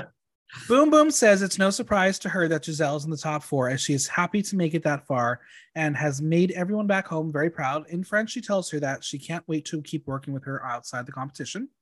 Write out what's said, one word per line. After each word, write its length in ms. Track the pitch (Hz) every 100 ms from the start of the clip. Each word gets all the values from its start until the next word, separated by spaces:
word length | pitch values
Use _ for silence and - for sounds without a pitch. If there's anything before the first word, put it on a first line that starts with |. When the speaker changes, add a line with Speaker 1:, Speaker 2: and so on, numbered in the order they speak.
| -
Speaker 1:
<laughs> 580 | _ _ _ _ - -
Speaker 2:
Boom 200 | 254 302
Boom 220 | 302 302
says 300 | - 220 196
it's 180 | 196 -
no 100 | 190
surprise 480 | 196 233 202 190 190
to 100 | 196
her 180 | 185 165
that 160 | 156
Giselle's 400 | 156 151 147 147 151
in 60 |
the 60 | 151
top 260 | 160 151
four, 260 | - 139 123
as 120 | 139
she 120 | -
is 140 | 139 -
happy 340 | - 175 208
to 120 | 196 190
make 180 | 165
it 100 | 165
that 220 | 151 139 -
far 360 | 131 120 120 - - - 160
and 220 | 156 139
has 240 | 151 135
made 300 | 156 170 185
everyone 360 | 180 180 214 208
back 200 | 190 -
home 240 | 160 160
very 180 | 143 160
proud. 400 | 165 131 151 156
In 140 | 170
French, 280 | 185 208 220
she 100 | 254
tells 280 | 208 196 175
her 80 | 151
that 240 | 139 135
she 160 | - 139
can't 260 | - 170 -
wait 180 | 156 -
to 160 | 156
keep 260 | 143 156 139
working 260 | 135 139
with 120 | 135 139
her 200 | 135 127
outside 400 | 120 - 127 123
the 60 |
competition. 560 | 131 139 - 131 196 277 _